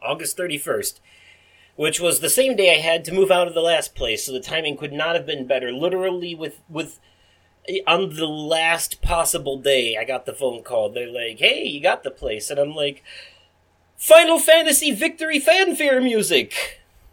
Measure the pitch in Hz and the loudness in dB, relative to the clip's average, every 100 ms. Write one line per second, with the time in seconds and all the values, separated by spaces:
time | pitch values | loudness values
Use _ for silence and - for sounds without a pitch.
0 | - 156 160 - 180 147 160 117 101 - | -6 -6 -6 -6 -6 -6 -4 -4 -4 -10
1 | _ _ _ _ _ _ _ - 151 156 | _ _ _ _ _ _ _ -4 -2 0
2 | 175 160 165 - 269 226 190 156 160 165 | 0 0 0 2 2 4 6 4 4 -2
3 | 160 185 190 180 175 165 165 160 139 - | 0 0 4 4 2 0 2 0 -2 -6
4 | 123 110 - 131 131 160 156 139 147 143 | -4 -4 -6 -8 -6 -6 -4 -6 -8 -6
5 | 160 170 139 151 127 135 123 127 165 185 | -2 -2 -4 -8 -2 -2 -2 -4 -2 -2
6 | 190 180 175 165 156 - - 160 156 - | -2 -4 -6 -10 -10 -12 -12 -10 -10 -14
7 | _ _ _ _ _ _ - 196 - 170 | _ _ _ _ _ _ -10 -4 0 0
8 | 190 156 156 151 151 160 165 170 - - | 0 -4 -6 -6 -2 0 0 0 -4 -4
9 | - 170 165 165 143 135 135 135 117 110 | -2 0 0 -2 -4 -4 2 2 2 -2
10 | 117 127 - - 131 117 - 120 104 120 | -4 -6 -8 -4 -4 -4 -4 -2 -2 -4
11 | 120 120 117 110 180 285 - 143 160 220 | -8 -8 -8 0 0 0 -4 -2 0 0
12 | 139 - 135 107 - 143 143 156 143 143 | -4 -10 -8 -8 -6 -4 -4 -4 -6 -8
13 | - - - _ _ _ _ _ _ - | -16 -20 -20 _ _ _ _ _ _ -6
14 | - 320 330 330 - 320 320 285 302 208 | 8 8 8 4 6 4 6 2 0 -2
15 | 320 320 320 302 285 359 381 311 294 254 | -2 -4 -4 0 4 4 2 2 2 2
16 | 254 226 202 151 110 - - - _ _ | 2 0 2 0 0 -4 -8 -12 _ _
17 | - | -20